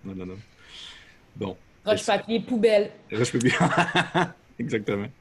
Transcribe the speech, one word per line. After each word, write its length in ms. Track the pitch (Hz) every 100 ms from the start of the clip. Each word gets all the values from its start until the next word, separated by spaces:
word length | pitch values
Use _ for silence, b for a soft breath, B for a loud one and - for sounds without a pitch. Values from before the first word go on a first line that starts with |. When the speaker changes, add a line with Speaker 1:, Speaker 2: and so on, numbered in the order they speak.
Speaker 1:
non, 100 | 98 95
non, 100 | 92
non. 120 | 95 - B B B B B B B _ -
Bon. 200 | 98 - _ _
Speaker 2:
Roche 100 | 202 208
Speaker 1:
Est-ce 60 | -
Speaker 2:
Papier 340 | 202 208 226
poubelle. 500 | - 247 220 208 208 - -
Speaker 1:
Roche 200 | 107 120
Papier. 200 | 123 -
<laughs> 1040 | - 170 - 175 185 170 170 180 - _ -
Exactement. 480 | - 117 104 101 107 -